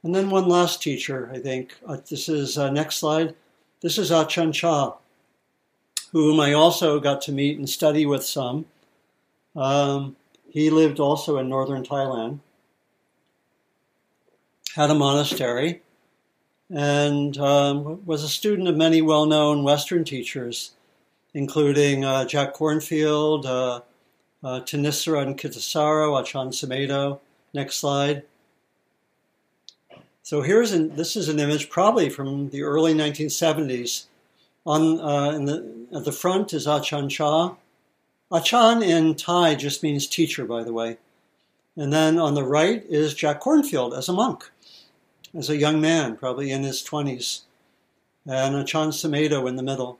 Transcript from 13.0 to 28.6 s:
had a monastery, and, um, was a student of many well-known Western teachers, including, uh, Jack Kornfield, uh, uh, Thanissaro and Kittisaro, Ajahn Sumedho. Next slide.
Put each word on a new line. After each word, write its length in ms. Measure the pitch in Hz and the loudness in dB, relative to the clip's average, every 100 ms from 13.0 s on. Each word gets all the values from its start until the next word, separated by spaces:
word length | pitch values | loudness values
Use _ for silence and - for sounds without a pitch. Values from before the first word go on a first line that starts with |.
| _ _ _ _ _ _ _ _ _ _ _ _ _ _ _ _ - | _ _ _ _ _ _ _ _ _ _ _ _ _ _ _ _ -12
had 160 | - 147 | 0 2
a 60 | 151 | 4
monastery, 840 | 139 143 143 127 127 120 156 175 _ _ _ _ _ _ _ _ _ | 4 2 0 -2 -2 0 -2 -4 _ _ _ _ _ _ _ _ _
and, 680 | 156 143 143 147 143 143 139 | -2 0 2 2 0 -2 -2
um, 680 | 139 143 143 143 147 170 180 | 2 4 4 0 -6 -10 -6
was 160 | 156 | -4
a 60 | 151 | -4
student 380 | - 214 202 180 | -2 0 0 0
of 80 | 156 | 2
many 280 | 160 160 | 4 4
well-known 580 | 156 151 151 151 147 147 | 4 4 4 4 4 2
Western 420 | 139 143 - 175 | 2 2 2 -2
teachers, 680 | 156 135 120 139 120 117 - _ _ _ _ _ _ 147 | -2 -6 -8 -8 -8 -10 -12 _ _ _ _ _ _ -6
including, 680 | 139 156 147 143 143 139 | -2 2 2 4 2 2
uh, 220 | 135 135 127 | 0 0 0
Jack 300 | 147 135 - | -2 -2 -2
Kornfield, 920 | 156 151 151 156 151 151 151 151 135 | -2 -2 -2 0 2 2 2 0 -2
uh, 360 | 127 127 123 - _ _ _ _ _ | -2 -2 -4 -12 _ _ _ _ _
uh, 180 | 135 127 | -10 -8
Thanissaro 600 | 123 147 147 143 - 151 | -6 -2 -2 -2 -2 -2
and 160 | 135 135 | -2 -6
Kittisaro, 840 | 147 113 - 156 151 156 151 139 | -10 -10 -6 0 2 2 2 0
Ajahn 300 | 120 139 131 | -2 -8 -6
Sumedho. 680 | 131 139 127 139 139 139 139 _ _ _ | -6 -6 -4 -2 -2 -2 -4 _ _ _
Next 220 | 143 135 - | -8 -6 -4
slide. 480 | 147 143 143 143 - _ _ _ | -2 0 0 -2 -8 _ _ _